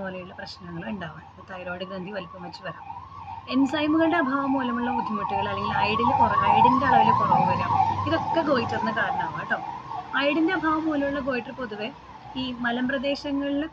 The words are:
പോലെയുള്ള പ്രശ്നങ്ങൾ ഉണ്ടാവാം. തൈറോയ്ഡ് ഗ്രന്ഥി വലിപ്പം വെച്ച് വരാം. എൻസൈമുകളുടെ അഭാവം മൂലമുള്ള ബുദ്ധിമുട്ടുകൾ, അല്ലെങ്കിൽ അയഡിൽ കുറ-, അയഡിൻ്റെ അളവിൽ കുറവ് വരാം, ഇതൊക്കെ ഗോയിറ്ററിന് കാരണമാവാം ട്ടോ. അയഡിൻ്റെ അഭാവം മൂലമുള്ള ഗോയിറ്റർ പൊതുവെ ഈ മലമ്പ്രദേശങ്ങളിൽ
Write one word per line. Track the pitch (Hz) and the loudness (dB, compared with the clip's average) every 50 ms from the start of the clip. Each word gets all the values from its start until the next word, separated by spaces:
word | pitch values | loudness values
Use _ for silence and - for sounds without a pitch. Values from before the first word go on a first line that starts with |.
| 196 | -8
പോലെയുള്ള | 190 190 185 180 185 196 - | -8 -8 -8 -12 -12 -14 -14
പ്രശ്നങ്ങൾ | 196 196 - - 190 175 175 165 185 220 214 | -14 -14 -14 -14 -14 -12 -10 -10 -8 -8 -8
ഉണ്ടാവാം. | 196 175 160 156 160 - - - - - - | -8 -8 -10 -10 -14 -16 -18 -20 -20 -16 -14
തൈറോയ്ഡ് | 190 185 180 180 175 180 190 185 | -12 -10 -8 -8 -8 -8 -8 -8
ഗ്രന്ഥി | 196 190 180 180 208 196 | -8 -8 -8 -8 -8 -8
വലിപ്പം | 180 165 - 185 180 | -8 -10 -12 -14 -12
വെച്ച് | 170 - - 196 175 | -12 -14 -12 -12 -12
വരാം. | - - - - - 960 1047 1077 - - - - - - - 247 247 | -12 -12 -12 -14 -12 -14 -14 -14 -14 -14 -12 -12 -12 -12 -10 -2 2
എൻസൈമുകളുടെ | 262 277 262 - 302 302 311 302 320 330 330 320 349 311 | 2 2 2 2 0 2 4 4 4 4 4 4 2 2
അഭാവം | 254 269 277 277 269 269 | 2 0 0 0 0 0
മൂലമുള്ള | 269 254 247 233 240 240 240 240 | 0 0 0 -2 -2 -2 -2 -2
ബുദ്ധിമുട്ടുകൾ, | 226 - - 214 208 208 - 202 - - 202 - | -2 -2 -2 -2 -4 -2 -2 -2 -2 -2 -2 -2
അല്ലെങ്കിൽ | - - - - - - | -2 -2 -2 0 0 2
അയഡിൽ | - - - - - - - - | 2 2 2 2 2 4 4 4
കുറ-, | - - 1077 1077 960 | 4 4 2 4 4
അയഡിൻ്റെ | 807 807 855 - 523 - - 523 | 6 8 8 8 8 6 4 6
അളവിൽ | - 784 - 932 - - | 6 6 8 6 6 4
കുറവ് | - 1077 906 - - - - | 4 4 4 4 4 4 2
വരാം, | - - - - 784 - 906 - - - 302 | 0 0 2 2 2 4 2 2 0 0 0
ഇതൊക്കെ | 320 320 - - - 320 320 302 | 0 0 0 0 0 0 2 2
ഗോയിറ്ററിന് | 285 247 233 220 226 214 214 220 220 226 | 2 2 2 0 -2 -2 -2 -2 0 0
കാരണമാവാം | 208 185 - - - - - - - - | 0 0 0 -2 -4 -4 -6 -8 -4 -4
ട്ടോ. | 220 196 784 - - - - - - 370 - - - 262 | -4 -4 -4 -6 -10 -10 -10 -8 -10 -10 -8 -4 -2 0
അയഡിൻ്റെ | 277 294 302 330 320 330 370 330 | 2 2 4 4 4 4 2 2
അഭാവം | 311 320 311 311 311 320 | 2 2 0 2 0 0
മൂലമുള്ള | 302 285 277 285 277 285 254 269 | 0 0 0 0 -2 -2 -2 -2
ഗോയിറ്റർ | 262 240 226 247 247 254 | -2 -2 -4 -6 -8 -10
പൊതുവെ | 254 220 214 208 214 254 285 - - - - - - - - 262 262 | -8 -8 -8 -8 -8 -8 -10 -12 -16 -18 -18 -18 -16 -12 -8 -6 -6
ഈ | 254 247 240 240 | -6 -6 -4 -2
മലമ്പ്രദേശങ്ങളിൽ | 240 240 247 254 254 269 277 247 277 285 277 - 294 277 277 285 285 285 285 302 320 | -2 0 0 0 0 -2 -2 0 -2 -2 -2 -4 -4 -4 -2 -2 -2 -2 -2 -2 -4